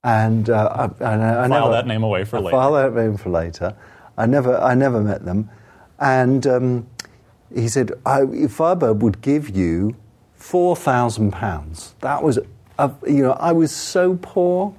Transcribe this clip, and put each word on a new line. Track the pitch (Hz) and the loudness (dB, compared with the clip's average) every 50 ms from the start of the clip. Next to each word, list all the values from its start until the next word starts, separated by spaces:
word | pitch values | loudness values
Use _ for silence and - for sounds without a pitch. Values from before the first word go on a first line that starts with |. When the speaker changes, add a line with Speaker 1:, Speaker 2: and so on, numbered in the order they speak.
| - | 2
Speaker 1:
And, | 123 117 110 110 110 110 113 110 117 | 2 2 2 4 2 2 0 2 2
uh, | 117 107 107 107 - - 131 110 92 - | 2 2 2 0 0 -2 -4 -4 -4 -4
I, | 127 120 110 | -4 -2 0
and | 107 110 | 0 2
I, | 113 117 120 127 | 2 2 2 2
I | 127 | 2
Speaker 2:
File | 131 120 | 2 2
Speaker 1:
never, | 113 117 120 | 2 2 2
Speaker 2:
that | 117 131 127 | 0 0 -2
name | 110 110 113 | -2 0 0
away | 113 101 92 95 | 0 0 0 -2
for | 107 123 113 | -4 -4 -4
Speaker 1:
I | |
Speaker 2:
later. | 98 87 131 131 | -2 0 2 2
Speaker 1:
file | 131 139 151 | 4 4 4
that | 143 135 135 113 | 4 2 2 2
name | 117 113 110 104 98 | 0 0 0 -2 -2
for | - 95 | -4 -2
later. | 87 82 82 85 85 - - 92 107 - - - - - - - _ - | -2 -2 -2 -4 -6 -6 -6 -6 -6 -8 -20 -20 -20 -20 -20 -20 _ -2
I | 110 | 0
never, | 117 131 143 127 127 123 - | 2 2 2 2 2 0 2
I | - 127 123 | 2 2 2
never | 127 139 135 123 113 | 4 2 2 2 0
met | 104 104 98 - - | 0 0 -2 -4 -4
them. | 87 90 104 110 107 - - - - - - - _ _ - | -4 -4 -4 -4 -4 -10 -20 -20 -20 -20 -20 -20 _ _ -4
And, | 143 139 131 131 127 123 135 135 123 143 | 0 2 2 4 4 4 2 2 2 2
um, | 127 123 127 127 123 120 113 - - - - - _ _ _ _ _ _ _ _ - | 2 2 2 0 -2 -2 -4 -10 -16 -18 -20 -20 _ _ _ _ _ _ _ _ -4
he | 120 113 113 | -4 -2 -2
said, | 110 135 127 107 - - - | 0 0 -2 -2 -4 -6 -2
"I, | - 135 139 139 131 - - 151 135 | 0 2 2 2 0 0 -2 -2 -2
Firebird | - - 160 165 185 180 156 117 110 104 | -2 -2 0 0 0 2 2 0 2 2
would | 117 113 101 - | 2 0 0 0
give | - 139 143 151 147 147 | -2 -2 -2 -2 -2 -4
you | 98 95 92 85 82 85 95 107 117 - - - _ _ _ _ _ | -4 -2 0 0 0 0 -2 -4 -4 -6 -18 -20 _ _ _ _ _
four | _ - - - 180 175 180 175 - | _ -14 -2 0 2 2 2 0 0
thousand | - 147 131 123 123 120 107 107 107 104 98 | 0 0 0 2 0 0 0 0 -2 -2 -2
pounds." | - 120 104 85 76 73 76 80 - - - - _ | -4 -6 -6 -6 -8 -10 -14 -16 -18 -18 -20 -18 _
That | - 127 143 139 151 | -6 -6 -4 0 0
was, | 156 120 - - - - - _ _ - - | 0 0 0 -2 -6 -16 -20 _ _ -4 -2
a, | 135 139 143 - - | -2 -2 -2 -6 -4
you | - 147 139 135 | 0 2 2 2
know, | 127 131 | 2 0
I | - - 170 | 0 0 0
was | 170 165 165 147 - | 2 2 2 0 -2
so | - - - - 190 180 180 185 180 | -8 -12 -4 -2 0 0 0 0 -2
poor | 180 - - 196 175 175 180 180 190 208 202 | -6 -6 -2 0 0 2 0 0 -2 -4 -8